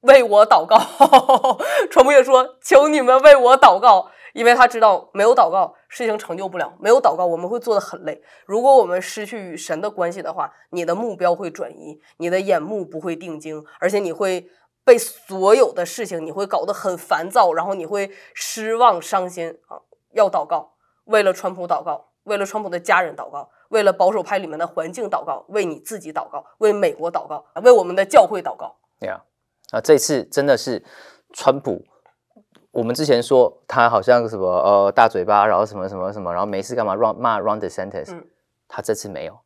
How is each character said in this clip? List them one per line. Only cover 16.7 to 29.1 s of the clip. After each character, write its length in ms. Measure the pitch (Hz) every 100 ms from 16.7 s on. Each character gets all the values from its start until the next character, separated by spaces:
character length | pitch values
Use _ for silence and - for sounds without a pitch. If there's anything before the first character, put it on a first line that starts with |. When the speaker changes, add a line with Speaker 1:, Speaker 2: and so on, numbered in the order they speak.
Speaker 1:
很 240 | 196 202 175
烦 320 | - 156 175
躁， 240 | 233 185
然 140 | 165 180
后 80 |
你 100 | 196
会 280 | 160 202 196 196 _ -
失 400 | - 226 220 226
望、 260 | 247 175
伤 260 | 160 196 185
心 300 | 175 165 165 _
啊。 160 | - _ _ _
要 180 | 214 202
祷 160 | 180 147
告， 300 | 160 - _ _ _ _
为 180 | 214
了 100 | 196
川 180 | 180 185 185
普 120 | 175
祷 160 | 156
告， 260 | 170 - _ _ -
为 120 | 208
了 80 | 196
川 160 | 214
普 80 | 202
的 100 | 175
家 220 | 175 180
人 140 | 170 143
祷 160 | -
告， 180 | 139 139 _ _
为 120 | 220
了 100 | 202
保 200 | 180 185
守 100 | 208
派 160 | 175 196
里 80 | 180
面 140 | 156
的 80 | 170
环 240 | 170 165
境 180 | 247 220
祷 160 | 160 156
告， 200 | 135 _
为 180 | 208 180
你 140 | 151
自 180 | - 214
己 160 | 156
祷 160 | 151 -
告， 160 | 143 _ _
为 120 | 214
美 220 | 208 180
国 180 | 147 165
祷 140 | 175 -
告， 180 | 151 _ 170
为 80 | 233
我 120 | 240
们 120 | 175 185
的 100 | 196
教 220 | 285 190
会 160 | 139
祷 120 | 135 -
告。 200 | - _ _ _
Speaker 2:
对 100 |
啊， 140 | 98